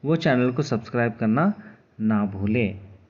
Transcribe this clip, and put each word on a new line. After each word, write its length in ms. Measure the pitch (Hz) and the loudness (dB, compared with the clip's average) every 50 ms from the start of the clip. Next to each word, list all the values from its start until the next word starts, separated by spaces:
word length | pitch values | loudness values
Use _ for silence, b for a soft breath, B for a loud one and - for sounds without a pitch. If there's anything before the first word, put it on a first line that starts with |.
| - | 0
वो 120 | 139 165 165 | 0 0 2
चैनल 320 | - 165 131 123 123 127 | 2 2 2 4 2 2
को 120 | 127 139 | 0 -2
सब्सक्राइब 500 | 147 - 123 110 113 - - 120 117 117 | -2 -2 -2 -4 -4 -4 -2 0 0 0
करना 400 | - - 113 107 110 135 165 202 208 B B B B B B _ _ - | -2 -2 0 2 2 4 2 2 0 B B B B B B _ _ -2
ना 220 | 110 110 110 104 104 | 0 0 2 2 0
भूलें। 520 | 98 98 95 98 101 107 123 113 95 98 - - - - - _ | -2 -2 -4 -2 0 0 0 0 -2 -4 -8 -16 -20 -20 -20 _